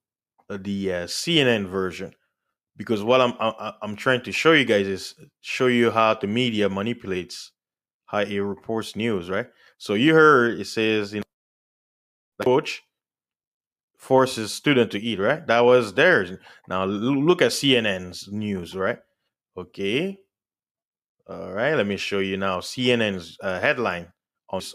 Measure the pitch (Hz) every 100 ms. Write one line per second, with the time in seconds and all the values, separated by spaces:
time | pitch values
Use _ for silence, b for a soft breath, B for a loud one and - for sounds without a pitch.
0 | _ _ _ _ - 101 95 98 95 87
1 | 87 - - 165 127 113 95 95 95 87
2 | 90 - _ _ _ _ _ - 104 107
3 | 107 131 123 - 110 - 107 - 104 101
4 | 135 123 101 - 156 156 113 104 98 92
5 | - - - _ - - 127 120 117 110
6 | 110 110 101 113 127 107 101 98 110 120
7 | 101 92 87 - - _ _ _ _ _
8 | - 104 101 101 101 98 - 113 104 101
9 | 117 98 87 98 120 b b b - 104
10 | 147 160 156 135 117 98 - 113 110 107
11 | 101 104 - _ _ _ _ _ _ _
12 | _ _ _ - 110 131 - - _ _
13 | _ _ _ _ _ _ _ _ _ _
14 | - 131 127 117 107 - 151 131 110 101
15 | 117 95 104 156 143 117 120 127 110 95
16 | 175 143 90 92 B B - 92 95 101
17 | 123 139 151 180 123 - 139 123 107 95
18 | 90 87 98 104 104 95 82 92 95 120
19 | _ _ _ _ _ 92 90 - 98 127
20 | 190 196 _ _ _ _ _ _ _ _
21 | _ _ - 87 92 95 135 151 101 98
22 | - 101 95 95 98 90 - - 123 117
23 | 107 95 82 - 101 92 123 131 107 87
24 | 87 _ _ _ - 95 -